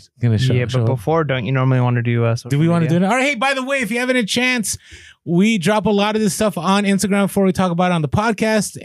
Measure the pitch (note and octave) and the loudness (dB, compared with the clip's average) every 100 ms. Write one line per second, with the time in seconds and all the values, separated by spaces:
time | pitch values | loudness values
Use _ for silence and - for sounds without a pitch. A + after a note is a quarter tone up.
0 | - _ A#2+ G#2+ B2+ B2+ A#2+ B2+ A2+ C3 | -4 _ 0 2 2 0 0 0 0 -2
1 | - E3 D3 C3 C3 C3 C3 B2+ B2 A#2+ | 0 0 0 -2 -2 0 2 2 2 0
2 | A#2 A#2+ A#2 A#2 A#2+ C#3+ E3 E3+ D#3+ F3 | 0 0 0 -2 -2 0 2 2 2 2
3 | F#3+ B3 C4+ C4 C4+ C4+ B3+ C#4 G#3+ A#3+ | 2 0 0 0 -2 -2 -2 -4 -2 -2
4 | B3 B3+ G3+ A#3+ B3+ B3 F#3+ - - - | -2 -2 0 -2 0 -2 -4 -8 -12 -20
5 | - - - E3+ G#3+ A3+ E3 G#3+ G#3 G3+ | -20 -16 -2 2 2 2 0 0 0 0
6 | G#3 G#3+ G#3+ - G#3+ F3 E3 G3 G3+ G3 | 0 0 -2 0 -2 -2 0 0 2 0
7 | G3+ G3+ G3 G3+ F#3+ F#3 F#3 E3+ F3+ F3 | 0 0 0 0 0 2 0 0 0 0
8 | D3 - A3 G#3+ A3 A3 F#3+ - | 0 0 0 0 0 0 -2 -6